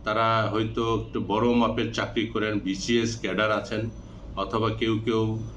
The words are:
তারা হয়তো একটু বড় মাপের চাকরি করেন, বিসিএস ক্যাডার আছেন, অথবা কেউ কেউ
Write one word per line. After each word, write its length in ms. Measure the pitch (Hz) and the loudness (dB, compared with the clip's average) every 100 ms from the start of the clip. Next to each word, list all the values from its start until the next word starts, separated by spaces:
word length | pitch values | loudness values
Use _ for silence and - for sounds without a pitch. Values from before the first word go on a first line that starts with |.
তারা 440 | 110 107 113 113 104 | 0 2 4 2 2
হয়তো 540 | 104 113 117 117 110 - | 0 0 0 0 0 -2
একটু 180 | 113 95 | -4 0
বড় 260 | 107 120 | 2 4
মাপের 380 | 120 113 117 113 | 4 4 2 -2
চাকরি 340 | 117 101 120 107 | -2 -2 -2 0
করেন, 320 | 110 107 104 | 0 0 0
বিসিএস 640 | 95 95 - 117 117 113 | -2 -4 2 2 2 -2
ক্যাডার 320 | 98 92 107 | -2 0 2
আছেন, 380 | 107 - 110 113 - - - - - | 0 -2 -4 -4 -8 -16 -14 -10 -6
অথবা 340 | 98 117 110 | -2 0 0
কেউ 280 | 110 113 110 | 0 0 0
কেউ 400 | 113 113 110 110 110 | 2 2 0 -2 -8